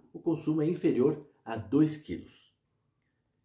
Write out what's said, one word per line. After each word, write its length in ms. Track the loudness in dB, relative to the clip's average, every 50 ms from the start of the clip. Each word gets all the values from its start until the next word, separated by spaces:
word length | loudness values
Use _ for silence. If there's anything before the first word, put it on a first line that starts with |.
| _ _ -20
o 80 | -6
consumo 420 | -4 -2 -2 -2 -2 -2 0 0 0
é 60 | 0
inferior 580 | -2 0 0 0 2 4 4 2 2 0 -6 -16 _ _ _
a 120 | -10 -10
dois 400 | -8 -6 0 2 4 4 4 2
quilos. 580 | -6 -10 -10 -12 -12 -12 -16 -20 -20 -20 _ _ _ _ _ _ _ _ _ _ _ _ _ _ _ _ _ _ _ _